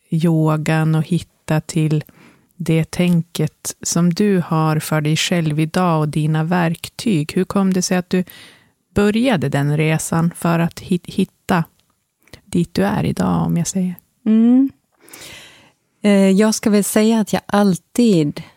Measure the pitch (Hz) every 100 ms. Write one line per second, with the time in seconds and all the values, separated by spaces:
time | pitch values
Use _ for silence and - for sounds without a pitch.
0 | - 160 170 160 156 156 151 160 156 156
1 | 160 170 - _ - 156 - 170 156 151
2 | - - - _ _ - 165 160 156 -
3 | 175 175 - - 151 _ - - - 170
4 | 175 170 208 190 - 160 160 156 - 156
5 | 151 156 - 175 156 147 160 185 180 156
6 | 151 156 151 156 160 180 165 165 - -
7 | 233 165 147 185 185 202 190 185 - 180
8 | - 185 180 - - - _ _ _ -
9 | 104 208 269 202 139 139 143 151 156 160
10 | - 165 170 - 175 165 170 - - 180
11 | - - 190 _ - 180 - _ _ _
12 | _ _ _ - - 175 170 - 196 190
13 | 156 - 180 170 165 170 165 190 185 180
14 | _ _ 220 220 233 254 269 - _ _
15 | _ - - - - - _ _ _ _
16 | 208 202 196 190 214 214 233 208 190 220
17 | 220 226 202 - - 202 202 175 _ -
18 | 233 175 147 - -